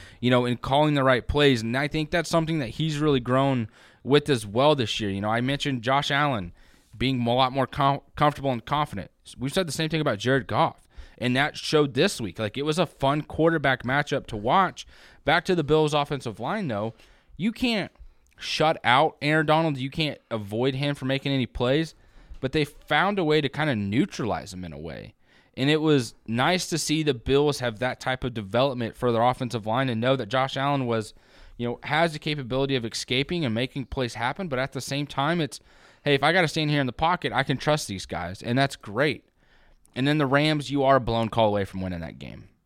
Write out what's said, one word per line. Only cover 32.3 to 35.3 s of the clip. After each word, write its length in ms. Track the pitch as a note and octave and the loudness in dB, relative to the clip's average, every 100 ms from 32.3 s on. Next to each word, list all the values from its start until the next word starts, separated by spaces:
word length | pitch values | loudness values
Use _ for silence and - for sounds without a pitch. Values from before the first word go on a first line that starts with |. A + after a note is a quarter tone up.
| D3 A2+ C3 C#3 C3 | -4 -2 -2 0 0
of 80 | A2+ | -2
escaping 580 | - - B2+ C#3 F3 | -6 -2 -2 0 -2
and 100 | C#3 | -2
making 300 | A2 C3 C#3+ A#2+ | -2 -4 -6 -8
plays 280 | - A#2+ | -6 -6
happen. 340 | A#2 A#2+ D3 F3+ | -4 -6 -4 -6
But 100 | B2+ | -4
at 140 | C3+ | -4
the 80 | C3 | -6
same 260 | - C#3 C#3+ | -6 -6 -6
time, 320 | - C#3+ | -2 0